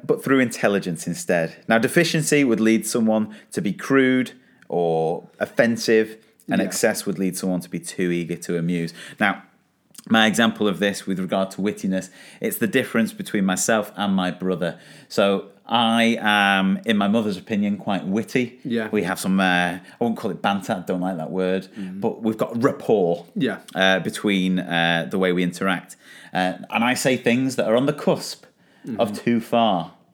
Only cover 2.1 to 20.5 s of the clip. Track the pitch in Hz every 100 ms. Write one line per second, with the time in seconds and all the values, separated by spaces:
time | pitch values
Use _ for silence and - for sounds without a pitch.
2.1 | 165 147 147 135 110 110 110 - 123 110
3.1 | 110 107 - - - 98 - - 135 131
4.1 | 127 120 - _ _ _ 85 85 82 80
5.1 | 87 - - 107 - 117 113 - 110 110
6.1 | - _ _ - 95 95 - 113 - 101
7.1 | 92 95 90 95 90 - 85 - - 90
8.1 | 87 82 85 - 85 85 87 82 - -
9.1 | - 104 95 - _ _ _ _ - -
10.1 | 113 110 107 113 113 107 85 101 98 -
11.1 | 92 92 98 95 - 101 104 101 95 -
12.1 | - - - 110 - 110 131 120 117 107
13.1 | - 95 107 95 92 - 110 - - 101
14.1 | 95 90 - 92 87 85 - - - -
15.1 | - 101 98 - - - 117 113 117 113
16.1 | 113 107 104 98 98 95 98 113 104 101
17.1 | 113 107 90 - 104 101 101 - 92 92
18.1 | 104 107 131 120 - - 117 107 104 90
19.1 | 92 95 95 92 90 87 87 - - 120
20.1 | 110 107 80 104